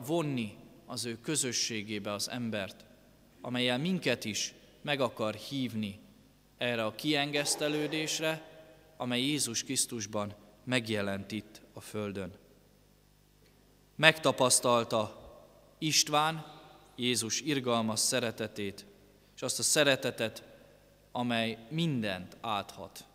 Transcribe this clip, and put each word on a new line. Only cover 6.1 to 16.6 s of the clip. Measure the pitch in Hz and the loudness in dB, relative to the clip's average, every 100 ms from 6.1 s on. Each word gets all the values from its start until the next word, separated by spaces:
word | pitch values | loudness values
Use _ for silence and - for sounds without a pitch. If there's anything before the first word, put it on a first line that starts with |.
| - - _ _ - | -20 -20 _ _ -4
erre | 123 117 110 | -2 0 -2
a | 110 | -2
kiengesztelődésre, | 151 147 147 143 143 - 151 151 151 156 156 - 160 160 - - - - - - | 0 2 2 0 0 0 0 0 0 -2 -2 0 0 -2 -8 -20 -20 -20 -16 -8
amely | 123 123 | -2 0
Jézus | 135 147 117 113 | 2 0 0 -4
Krisztusban | - 131 - 120 107 110 101 - - - | -2 -2 -2 -4 -4 -4 -4 -8 -20 -14
megjelent | 127 127 113 107 101 98 98 | -2 -2 0 0 0 -4 -4
itt | 107 - - - | -8 -8 -16 -20
a | - | -18
földön. | - 107 104 98 90 92 - - - _ _ _ _ _ _ _ - - - - _ - | -8 -6 -4 -4 -8 -12 -20 -20 -20 _ _ _ _ _ _ _ -20 -20 -20 -20 _ 6
Megtapasztalta | 156 160 139 127 123 - 127 120 117 113 107 - - - - - - - | 6 8 4 6 6 6 6 4 4 0 0 -4 -18 -20 -20 -20 -20 -4
István | 156 143 - 147 151 160 147 - | 2 2 4 4 2 0 -8 -16